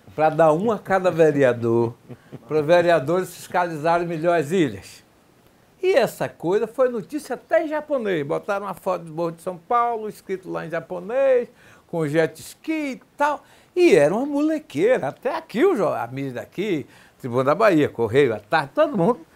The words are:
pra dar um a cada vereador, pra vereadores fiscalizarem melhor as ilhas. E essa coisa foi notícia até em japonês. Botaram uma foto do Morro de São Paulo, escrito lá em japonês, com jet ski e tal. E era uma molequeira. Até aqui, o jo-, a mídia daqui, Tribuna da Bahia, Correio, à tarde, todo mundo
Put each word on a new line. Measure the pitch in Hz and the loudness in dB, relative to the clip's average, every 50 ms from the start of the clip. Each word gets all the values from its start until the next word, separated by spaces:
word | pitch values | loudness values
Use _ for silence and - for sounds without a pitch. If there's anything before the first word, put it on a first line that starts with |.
| _ - - | _ -12 -2
pra | 147 156 156 | 0 0 2
dar | 151 156 165 156 | 4 4 4 4
um | 151 165 208 240 | 4 2 2 -2
a | 208 - | -2 -2
cada | - - 190 190 180 180 | -2 -2 0 2 2 0
vereador, | 165 160 160 156 143 143 135 123 117 117 117 117 117 117 117 117 120 _ _ - - _ _ - - - - | 4 4 4 4 6 4 4 2 2 2 0 0 2 2 0 0 -4 _ _ -20 -20 _ _ -20 -20 -18 -10
pra | - 147 156 | -4 -2 -2
vereadores | 147 151 175 175 170 175 170 156 135 143 170 185 - - - | 2 4 4 4 4 4 2 2 2 0 -2 -2 -2 -4 -10
fiscalizarem | - - - - 180 175 175 165 147 147 165 170 175 175 | -18 -14 -4 -2 -2 -2 -2 -4 -4 0 0 0 0 0
melhor | 170 175 156 160 175 175 165 | -2 -4 -2 0 0 2 0
as | 143 139 | 0 0
ilhas. | 180 190 156 127 101 92 - - - - _ _ _ _ _ _ _ _ _ _ _ _ _ _ _ - | 0 0 0 0 -2 -8 -16 -20 -20 -20 _ _ _ _ _ _ _ _ _ _ _ _ _ _ _ -4
E | - 370 381 | 0 2 2
essa | 277 214 - - - 147 127 | 2 2 0 -2 -6 -8 -8
coisa | - - - 165 190 220 233 214 | -8 -8 -4 -2 -2 -2 -2 -4
foi | - - 254 254 | -2 -2 -2 0
notícia | 240 220 160 - 294 294 - - 247 | 0 -6 -10 -8 -12 -12 -8 -10 -12
até | 240 - - 330 320 339 | -12 -6 -2 0 0 0
em | 285 | 0
japonês. | 311 302 302 - 294 254 220 202 185 156 139 | -6 -6 -4 -4 -4 -4 -2 -2 -2 -2 -2
Botaram | - 160 160 - - 202 202 202 | -4 -4 -6 -4 -4 -6 -4 -4
uma | 196 180 | -8 -10
foto | - - 196 185 170 170 | -8 -4 -4 -4 -4 -6
do | 165 | -10
Morro | 151 160 170 165 | -8 -6 -6 -6
de | 165 - | -6 -8
São | - 190 180 170 | -10 -10 -10 -10
Paulo, | _ - 247 240 233 240 233 220 214 214 | _ -2 0 0 0 0 -2 -4 -8 -10
escrito | 202 - - - 190 185 - 165 | -12 -14 -10 -10 -10 -10 -8 -8
lá | 165 165 165 | -8 -8 -8
em | 160 | -6
japonês, | 165 165 165 - 180 175 180 196 240 269 277 269 254 240 240 - _ _ _ - - _ _ - | -6 -8 -8 -8 -12 -12 -8 -4 -2 0 2 2 2 2 0 -4 _ _ _ -20 -20 _ _ -8
com | - 165 160 | -6 -4 -4
jet | 143 147 165 160 160 165 - | 0 0 0 0 0 -4 -10
ski | - - - _ - 311 320 311 294 277 | -20 -20 -20 _ -8 -6 -6 -4 -4 -6
e | 240 185 _ _ _ | -8 -10 _ _ _
tal. | - 285 302 285 - - _ - _ _ _ - | -2 -2 -2 -2 -4 -10 _ -20 _ _ _ 0
E | 359 359 339 - | 4 6 6 8
era | 151 143 151 185 | 8 6 4 2
uma | 226 277 | 0 -2
molequeira. | 302 285 285 302 311 320 285 - - - 143 180 240 254 185 170 147 | -2 -2 0 0 0 -2 -2 -6 -6 -4 0 2 2 2 2 0 -6
Até | 143 _ - 262 330 | -8 _ -8 -6 -6
aqui, | 320 - - - 220 320 | -6 -10 -6 -2 2 2
o | 403 349 | 2 2
jo-, | 220 175 139 | 2 0 -2
a | 123 113 113 | -2 -4 -6
mídia | 120 131 135 139 135 120 | -8 -8 -8 -8 -8 -8
daqui, | 113 104 - - 165 196 220 175 143 113 - - - - _ _ _ | -10 -12 -12 -8 -6 -4 -4 -4 -4 -6 -10 -18 -20 -20 _ _ _
Tribuna | - 127 117 131 | -10 -4 -2 0
da | 131 135 156 | 2 2 2
Bahia, | 185 226 208 175 151 139 104 | 4 4 4 4 4 2 0
Correio, | - - 117 104 113 143 147 120 | 0 -2 -2 0 2 2 2 2
à | 110 104 | 0 -4
tarde, | - - 170 160 143 139 - | -4 -2 -2 -2 -2 -2 0
todo | 285 311 302 285 | 0 0 0 2
mundo | 190 165 214 254 - - _ _ | 0 0 0 0 -2 -6 _ _